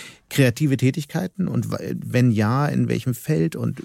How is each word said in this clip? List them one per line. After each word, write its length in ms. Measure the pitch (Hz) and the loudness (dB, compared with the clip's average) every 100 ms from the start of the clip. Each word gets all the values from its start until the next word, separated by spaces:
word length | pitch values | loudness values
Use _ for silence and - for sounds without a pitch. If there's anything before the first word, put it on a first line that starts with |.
| - - _ | -18 -20 _
kreative 480 | - 127 110 147 131 | 2 4 4 0 2
Tätigkeiten 720 | 131 160 147 165 185 - 180 | 2 0 -4 -6 -4 -4 -2
und 240 | 123 107 | -2 -2
w-, 240 | 101 - - | -6 -6 -8
wenn 320 | 110 123 123 | -2 2 4
ja, 380 | 107 104 131 147 | 4 2 2 0
in 200 | 123 117 | 0 0
welchem 280 | 123 131 120 | 0 -2 -4
Feld 400 | - 156 165 - | -2 0 0 -2
und 260 | 117 - | -4 -6